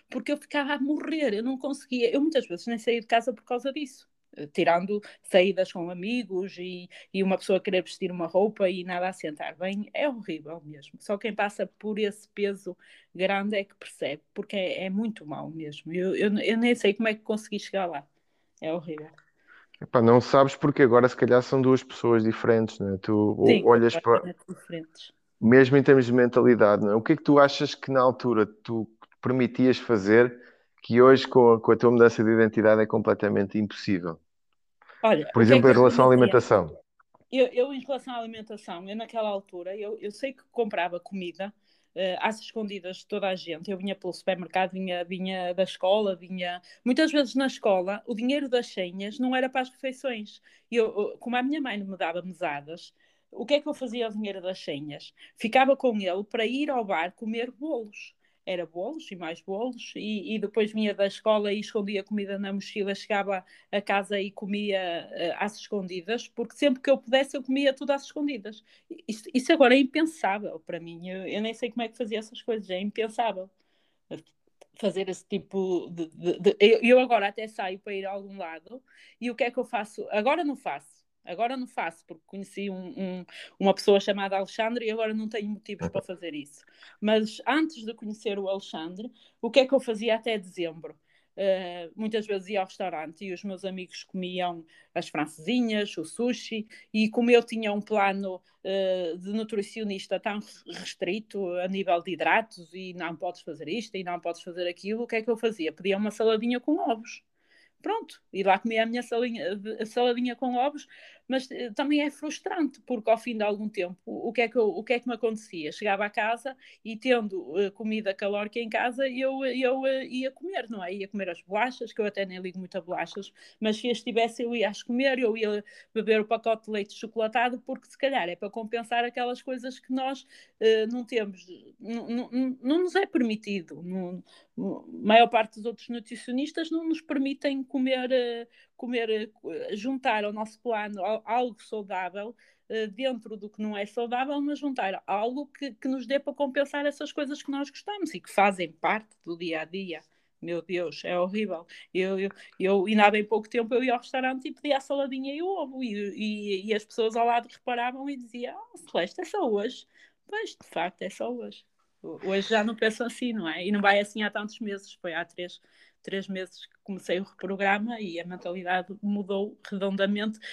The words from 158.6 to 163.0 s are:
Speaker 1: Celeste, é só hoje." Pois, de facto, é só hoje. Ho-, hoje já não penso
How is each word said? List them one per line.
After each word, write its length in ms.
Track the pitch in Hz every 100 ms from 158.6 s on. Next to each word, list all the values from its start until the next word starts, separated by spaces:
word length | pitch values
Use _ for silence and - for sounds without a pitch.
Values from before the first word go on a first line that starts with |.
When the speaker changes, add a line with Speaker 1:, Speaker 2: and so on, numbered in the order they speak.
| 480 440 -
Speaker 1:
Celeste, 300 | 180 180 -
é 40 |
só 240 | 349 415 285
hoje." 380 | 208 226 - - _ _ _ -
Pois, 240 | 415 415 -
de 100 | -
facto, 340 | 170 180 -
é 80 | 185
só 200 | - 226
hoje. 320 | 247 208 - _ _ _ _
Ho-, 160 | 160 160
hoje 240 | 190 196 196
já 160 | 220
não 100 | 214
penso 300 | 220 220 220